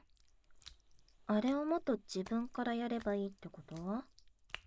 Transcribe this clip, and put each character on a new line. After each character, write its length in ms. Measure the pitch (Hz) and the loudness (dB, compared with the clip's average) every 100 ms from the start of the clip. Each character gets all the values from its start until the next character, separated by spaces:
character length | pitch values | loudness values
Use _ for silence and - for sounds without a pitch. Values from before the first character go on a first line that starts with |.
| - - - - - - - - - - - - - | -4 -20 -20 -20 -20 -20 -18 -20 -20 -20 -20 -10 0
あ 140 | 214 | 4
れ 140 | 247 | 4
を 100 | 285 | 4
も 140 | 302 339 | 2 2
っ 20 | |
と 180 | 311 220 - | 2 0 0
自 80 | 190 | -4
分 260 | 190 226 240 | 0 -2 -2
か 160 | - | -2
ら 100 | 240 | 0
や 120 | 233 240 | 0 0
れ 140 | 233 | 0
ば 140 | 220 | 2
い 100 | 202 | 2
い 40 | 196 | 0
っ 20 | |
て 180 | 196 170 | -4 -14
こ 140 | - - | -14 -12
と？ 100 | 165 | -6
う 280 | 180 226 - - - - - - | -2 -2 -4 -14 -20 -20 -12 -12